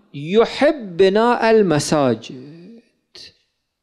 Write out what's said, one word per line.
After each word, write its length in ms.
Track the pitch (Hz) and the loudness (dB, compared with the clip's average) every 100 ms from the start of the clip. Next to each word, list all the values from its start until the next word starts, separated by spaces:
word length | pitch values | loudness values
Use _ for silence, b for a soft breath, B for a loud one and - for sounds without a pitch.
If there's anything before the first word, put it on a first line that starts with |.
| _ | _
يحب 840 | 143 151 202 220 - 285 311 208 170 | -14 -2 0 0 0 0 0 -8 0
بناء 540 | 190 202 240 240 226 | 2 4 0 0 2
المساجد. 1080 | 220 196 151 - 156 131 113 - 131 139 165 180 233 _ _ _ - - _ _ _ _ _ | 2 4 0 0 0 0 -2 -6 -18 -18 -20 -20 -20 _ _ _ -20 -20 _ _ _ _ _